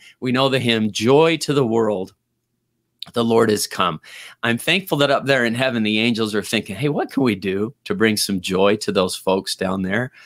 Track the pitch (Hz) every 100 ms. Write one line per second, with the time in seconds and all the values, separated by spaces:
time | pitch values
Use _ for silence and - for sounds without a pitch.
0 | - - 127 127 135 127 120 113 107 -
1 | 110 139 165 160 - 143 120 113 110 98
2 | 95 _ _ _ _ _ _ _ _ -
3 | - 120 117 113 113 101 - - 90 80
4 | - - - - 117 117 - 180 190 151
5 | 143 127 123 135 117 117 131 120 107 107
6 | 117 113 110 104 92 110 - 95 143 160
7 | 381 - 127 98 98 95 110 - - 98
8 | 110 107 - 98 92 92 101 107 - 98
9 | 92 - - 98 - - 95 95 95 104
10 | 127 -